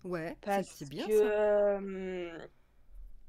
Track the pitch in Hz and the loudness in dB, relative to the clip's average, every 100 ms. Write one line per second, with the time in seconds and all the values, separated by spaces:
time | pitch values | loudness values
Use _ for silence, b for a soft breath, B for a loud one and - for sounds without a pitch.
0 | 185 175 165 302 202 196 185 - 143 156 | -6 -4 -4 -6 0 0 0 -10 -12 -8
1 | 233 214 208 208 208 208 202 202 196 190 | 2 4 6 4 4 6 4 2 -2 -6
2 | 190 180 170 165 - _ _ _ - - | -6 -6 -6 -10 -14 _ _ _ -20 -16
3 | - - | -14 -16